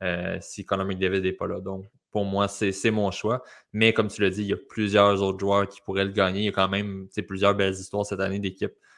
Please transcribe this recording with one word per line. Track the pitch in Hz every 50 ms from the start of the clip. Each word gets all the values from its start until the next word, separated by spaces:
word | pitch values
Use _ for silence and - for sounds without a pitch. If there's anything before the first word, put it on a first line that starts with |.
euh, | 92 90 87 87 90 90 90 90
si | - - - - 95
Connor | - 101 95 95
McDavid | 98 95 92 95 92 95 95
n'est | 92 92
pas | 92 - 92
là. | 92 92 92
Donc, | 95 95 95 95 98 - _ _ _ _
pour | - 107 101
moi, | 98 95 101 101 95
c'est, | - - 107 98
c'est | 95 - - 113
mon | 107 107 104 95
choix. | 95 - - 107 123 127 - - - - _ _ -
Mais | 107 110 113
comme | 110 113 107 101
tu | - -
l'as | 101 95
dit, | 92 107
il | 104 98
y | 95
a |
plusieurs | - - - - 110 107 101 101 101 101 101 101 98
autres | 98 98 95 95
joueurs | 98 98 101 101 98 95
qui | - -
pourraient | _ - 95 98 98
le | 101
gagner. | 98 104 95 92 92 98
Il | 107
y | 101
a |
quand | 95 98 95 95
même, | 98 101 101 101 98 95 95 -
tu | -
sais, | 107
plusieurs | 95 - 95 95 98 101 98
belles | 101 98 95 95
histoires | 92 95 - - 104 101
cette | - 98 92
année | 95 95 98 101
d'équipes | 101 95 - - 98 95 - _ _ _ _